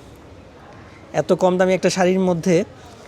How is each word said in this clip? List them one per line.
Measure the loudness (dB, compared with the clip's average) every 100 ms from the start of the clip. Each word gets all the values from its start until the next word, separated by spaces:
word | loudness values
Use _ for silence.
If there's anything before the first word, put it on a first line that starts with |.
| -20 -20 -20 -20 -20 -20 -20 -20 -20 -20 -8
এত | -6 -2
কম | 0 2 2
দামি | 0
একটা | 0 0
শাড়ির | 0 0 0
মধ্যে | 0 -2 0 0 -2 -10 -20 -20